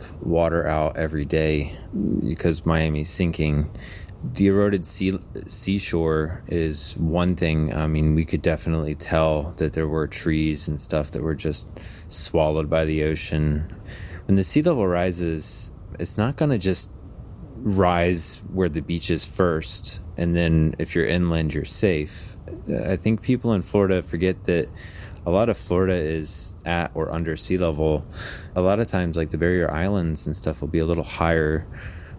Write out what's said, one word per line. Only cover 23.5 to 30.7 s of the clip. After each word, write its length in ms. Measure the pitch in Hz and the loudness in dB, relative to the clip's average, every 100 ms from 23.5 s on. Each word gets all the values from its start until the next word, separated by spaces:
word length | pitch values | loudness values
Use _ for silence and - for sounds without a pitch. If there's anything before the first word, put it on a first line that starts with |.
in 80 | 104 | 0
Florida 400 | - 104 98 92 | 2 4 4 2
forget 440 | 80 82 92 92 - | 0 0 0 0 0
that 220 | 85 - - - - - - 85 | 0 0 -8 -16 -16 -16 -8 0
a 40 | |
lot 200 | 92 117 | 2 2
of 80 | 101 | 0
Florida 380 | - 87 95 90 | 0 2 2 2
is 580 | 78 80 78 - - - - | 0 -2 -4 -6 -6 -8 -4
at 260 | 87 82 - | -2 -2 -4
or 180 | 78 | -4
under 220 | 82 80 76 | -4 -4 -4
sea 220 | - 90 | -2 0
level. 460 | 85 76 78 76 - - - - - 92 | 0 2 2 0 -2 -10 -10 -10 -6 0
A 60 | |
lot 180 | 90 104 | 2 2
of 80 | 117 | 0
times, 300 | 92 87 82 | -2 -2 -2
like, 140 | 80 | -2
the 60 | 80 | 0
barrier 320 | 85 90 82 | 2 2 2
islands 560 | 76 95 101 82 78 76 | 0 0 0 0 -2 -4
and 100 | 76 | -2
stuff 260 | - 76 | -2 -4
will 80 | |
be 100 | 76 | -2